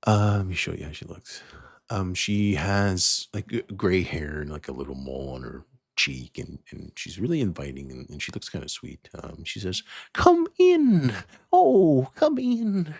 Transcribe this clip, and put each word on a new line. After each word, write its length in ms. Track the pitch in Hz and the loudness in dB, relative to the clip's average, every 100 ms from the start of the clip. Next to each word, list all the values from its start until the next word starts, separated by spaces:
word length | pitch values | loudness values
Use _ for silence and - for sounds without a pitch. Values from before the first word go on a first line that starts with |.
| - | 4
Uh, 280 | 107 104 104 | 4 4 2
let 80 | 95 | 0
me 80 | |
show 180 | 87 - | -4 -4
you 120 | - 85 | -6 -10
how 60 | |
she 120 | 76 | -12
looks. 380 | - - - - - - - _ _ | -14 -16 -16 -18 -18 -20 -20 _ _
Um, 240 | 104 92 | -4 -4
she 400 | 90 - 104 104 | -4 -2 2 2
has, 720 | 101 87 98 101 92 - - - | 2 2 2 2 2 0 0 -4
like, 140 | 104 - | -10 -6
g-, 140 | 113 - 95 | -6 -6 -2
gray 260 | 101 92 | 2 2
hair 380 | 82 82 76 76 | 0 -4 -6 -8
and, 100 | 73 | -8
like, 180 | 76 - | -10 -12
a 40 | |
little 220 | 64 69 | -10 -10
mole 400 | 67 65 65 69 | -10 -10 -8 -8
on 80 | - | -10
her 220 | 123 - - 127 _ - | -12 -14 -20 _ _ -2
cheek, 420 | - 135 - - | -2 -2 -12 -12
and, 200 | - - _ | -12 -14 _
and 220 | - - - | -16 -16 -14
she's 220 | - 82 | -14 -6
really 220 | 117 165 | -2 0
inviting, 500 | 113 82 71 67 67 | 0 -4 -8 -10 -14
and, 180 | 64 64 | -14 -14
and 140 | 71 | -12
she 100 | - | -10
looks 160 | - - | -10 -10
kinda 200 | - - | -12 -10
sweet. 400 | - - - _ - | -12 -12 -18 _ -16
Um, 220 | - 80 | -14 -14
she 160 | 82 - | -12 -8
says, 220 | 92 92 - - - | -6 -6 -8 -18 -12
Come 320 | - - 349 330 _ | 4 6 6 2 _
in. 540 | 359 349 285 190 135 104 - - _ | 6 6 6 6 4 -2 -12 -20 _
Oh, 560 | 359 349 247 180 139 127 | 6 8 8 6 6 2
come 240 | - 302 277 | 0 2 2
in. 560 | 254 233 226 196 160 | 0 0 0 0 -2